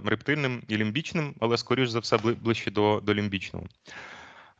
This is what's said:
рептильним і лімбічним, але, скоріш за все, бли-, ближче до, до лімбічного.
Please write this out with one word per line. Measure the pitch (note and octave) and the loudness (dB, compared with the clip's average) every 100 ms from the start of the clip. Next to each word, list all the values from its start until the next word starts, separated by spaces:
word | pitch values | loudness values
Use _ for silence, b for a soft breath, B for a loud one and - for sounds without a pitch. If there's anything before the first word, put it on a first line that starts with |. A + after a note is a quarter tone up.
| G2+ | 0
рептильним | G#2+ - D3+ C3+ A#2+ - | 0 2 0 0 -2 -2
і | G#2+ | 0
лімбічним, | G#2+ A#2+ - E3+ D3 - | 2 0 -2 -2 -4 -2
але, | A#2 A#2 | 0 0
скоріш | - C3 B2 | 2 0 2
за | A#2 | 0
все, | - A#2 | 2 2
бли-, | A2 G#2+ | 2 0
ближче | A2+ A2+ - | 0 0 0
до, | G#2 G#2 G#2 | 2 4 4
до | G2+ | 2
лімбічного. | G#2 G#2 G2 - F2 - _ B B B B B B B B | 0 0 -2 -6 -10 -10 _ B B B B B B B B